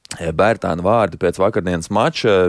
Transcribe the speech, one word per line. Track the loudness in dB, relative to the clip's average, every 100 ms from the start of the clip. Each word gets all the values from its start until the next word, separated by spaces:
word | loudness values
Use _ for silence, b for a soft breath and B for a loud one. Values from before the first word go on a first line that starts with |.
| -18 -10
e, | -6
Bērtāna | 0 0 0 -2 -2 0
vārdi | 2 0 0
pēc | -2 0
vakardienas | 0 0 -2 -4 -2
mača. | 0 0 0 2 4